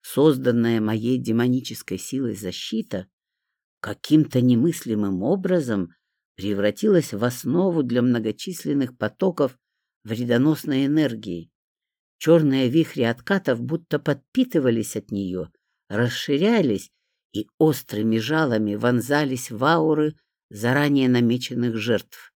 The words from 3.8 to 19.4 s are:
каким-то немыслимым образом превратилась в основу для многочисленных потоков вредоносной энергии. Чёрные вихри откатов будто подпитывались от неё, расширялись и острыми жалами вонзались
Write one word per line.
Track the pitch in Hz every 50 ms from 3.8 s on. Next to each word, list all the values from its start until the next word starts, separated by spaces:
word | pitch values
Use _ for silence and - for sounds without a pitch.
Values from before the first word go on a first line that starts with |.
каким-то | - 110 104 _ _ - 151 156 151 - - 127
немыслимым | 123 127 123 117 123 170 160 - - - 113 107 101 98 95 90 92
образом | 123 175 196 185 185 185 175 147 123 113 101 92 85 85 _ _ _ _ _ _ _ _
превратилась | _ 92 101 104 98 101 104 104 - - 220 208 175 139 - -
в | 101 110
основу | 123 123 - - - 131 175 190 196 175 165 143
для | 120 117 123
многочисленных | 120 127 123 120 110 110 104 _ - - 185 160 - 156 147 143 135 123 -
потоков | _ - 107 - _ - 190 170 - 156 123 - _ _ _ _ _ _ _ _ _ _
вредоносной | 107 113 110 123 120 120 120 131 151 156 147 - 160 139 131 139
энергии. | 139 147 156 156 139 117 110 107 107 87 85 85 _ _ _ _ _ _ _ _ _ _ _ _ _ _ _
Чёрные | - 151 165 170 156 147 135 135 135 123
вихри | 120 165 160 - - - 120
откатов | 117 117 123 - - 202 196 190 - 131 113
будто | 120 127 156 165 - _ - 143
подпитывались | - - 143 - _ _ _ - 262 254 - 165 135 127 117 113 110 - -
от | 110 - -
неё, | 110 101 98 92 90 90 85 85 _ _ _ _ _ _ _ _
расширялись | 98 104 120 120 120 - - - 147 139 170 208 233 226 180 135 107 95 - - _ _ _ _ _ _ _ _ _
и | 101 107 _ _ _
острыми | 156 156 147 123 - _ - 104 110 113 110 113
жалами | 110 113 151 160 160 139 120 110 107 104 101
вонзались | 104 117 120 123 120 110 123 143 147 151 139 131 123